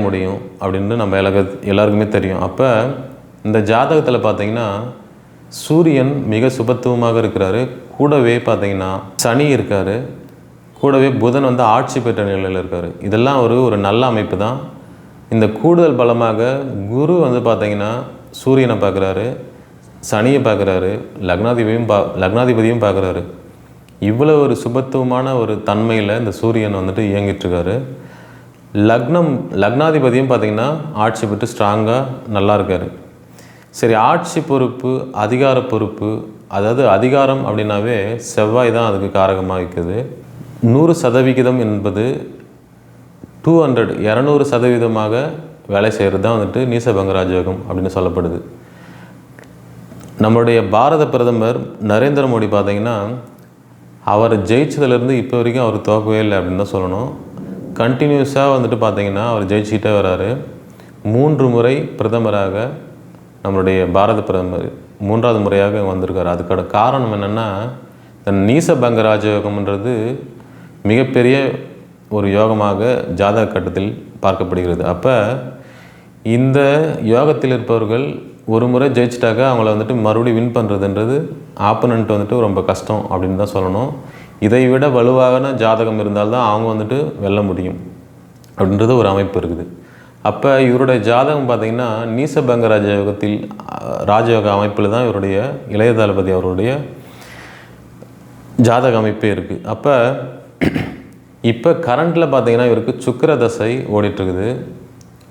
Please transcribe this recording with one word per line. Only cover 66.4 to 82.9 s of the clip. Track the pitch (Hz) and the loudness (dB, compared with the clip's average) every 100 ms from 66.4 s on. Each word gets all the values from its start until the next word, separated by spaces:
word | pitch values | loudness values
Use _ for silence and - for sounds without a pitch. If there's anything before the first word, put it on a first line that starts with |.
| 87 92 82 | -2 -4 -2
காரணம் | 104 120 135 117 104 | 0 2 0 -2 -2
என்னென்னா, | 101 110 110 98 117 131 - - - | -4 -4 -4 -6 -8 -12 -18 -20 -20
இந்த | - - 98 101 | -10 -2 2 2
நீசபங்க | 147 165 143 120 113 | 2 2 2 2 2
ராஜயோகம்ன்றது | 110 104 107 104 104 104 101 101 113 117 113 139 - - - - - - | 2 2 0 0 -2 -4 -4 -4 -4 -4 -4 -8 -12 -20 -20 -20 -20 -6
மிகப்பெரிய | 101 117 135 131 123 139 135 - - - - - - | 0 2 2 2 4 2 0 -6 -12 -18 -20 -20 -6
ஒரு | 107 101 | -2 0
யோகமாக | 101 110 107 104 98 120 123 - | 2 2 2 0 0 0 -2 -2
ஜாதக | 87 101 110 104 | 0 0 2 0
கட்டத்தில் | 95 90 87 101 - - - | -2 -4 -4 -4 -6 -14 -4
பார்க்கப்படுகிறது. | 98 92 90 90 90 85 | -2 -2 -2 -2 -2 -2
அப்ப | 90 87 131 123 104 135 131 - - - - - - - 110 120 | -2 -2 0 0 0 -4 -8 -14 -20 -20 -20 -20 -20 -8 -2 2
இந்த | 131 139 139 147 160 - 113 | 4 4 4 2 0 -2 2
யோகத்தில் | 120 147 143 131 | 4 4 2 0
இருப்பவர்கள் | 127 110 113 107 117 147 - - - - | -2 0 -2 0 -2 -4 -8 -14 -12 -2
ஒரு | 113 123 | 0 2
முறை | 123 127 | 2 2
ஜெயிச்சிட்டாக்க | 123 120 120 117 110 135 | 2 0 2 0 2 2
அவங்கள | 120 110 | 2 2
வந்துட்டு | 107 110 123 | 0 0 0
மறுபடியும் | 107 110 120 113 | 2 2 2 0
வின் | 120 120 | 0 0
பண்றதுன்றது | 110 101 98 98 113 139 165 - - - 101 | -2 -2 -2 -2 -2 -2 -4 -10 -14 -2 0
ஆப்போனன்ட் | 113 127 113 107 | 2 0 0 0
வந்துட்டு | 104 101 123 | 0 0 0
ரொம்ப | 107 95 | 0 0
கஷ்டம் | 92 95 - | -2 -2 -4